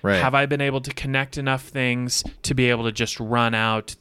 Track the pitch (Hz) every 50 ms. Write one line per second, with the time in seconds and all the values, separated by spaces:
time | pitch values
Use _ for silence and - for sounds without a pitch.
0 | - 101 98 175 156 131 135 139 139 139 147 139 143 139 131 135 131 143 139 -
1 | - 135 135 135 135 131 - 147 139 135 131 131 - - - 139 127 123 123 123
2 | 123 123 - - - - - - - - 139 127 127 120 120 117 113 113 107 -
3 | 117 - - - 117 110 120 120 117 117 117 110 110 110 110 110 107 - - -